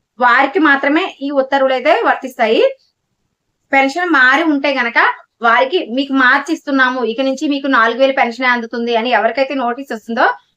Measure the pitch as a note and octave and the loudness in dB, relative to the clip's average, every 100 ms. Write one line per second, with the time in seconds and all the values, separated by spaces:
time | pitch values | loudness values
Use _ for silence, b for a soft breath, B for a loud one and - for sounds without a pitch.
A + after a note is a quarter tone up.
0 | _ - B3 B3 C#4+ F#4+ D#4 C#4 C#4 D#4+ | _ 0 2 4 2 2 2 2 2 0
1 | F#4+ - C#4 C#4 C4 C#4 C4+ C4 C#4+ G#4 | -2 -6 -6 -2 0 0 0 0 0 0
2 | D#4+ - B3+ - A3 C4+ C5+ C5 _ _ | 0 -2 -4 -2 0 2 0 -2 _ _
3 | _ _ _ _ _ _ - C4+ C4+ E4 | _ _ _ _ _ _ -2 0 0 0
4 | F4+ C#4 B3+ C#4 E4 C#4+ C#4+ C4 A#3 D4 | 0 2 4 2 0 0 0 -2 -2 0
5 | G#4+ B4 - - A#3 A#3+ C4 F4+ G#3+ B3 | 0 -2 -12 -4 0 2 0 -2 -4 -4
6 | C#4 C4+ B3 C#4 C#4 D#4+ D4 C#4 B3+ C4 | -2 0 2 2 -2 -6 -2 0 0 0
7 | A3+ A#3 C4+ C4+ D4+ C#4 C#4 B3 A#3 A#3 | -4 -2 -4 -2 -4 -2 0 2 2 2
8 | C4+ C4+ A#3 A#3 B3+ A#3+ A3 A#3+ A#3 A3+ | 0 2 -2 -2 -2 -2 -4 -6 -2 -2
9 | B3 A3 A3+ B3+ C4+ C#4 A#3+ A#3+ C#4 A3+ | 0 0 0 0 -2 -2 -4 -6 -8 -12
10 | - A#3 F#4+ A#4+ B | -6 0 0 -2 B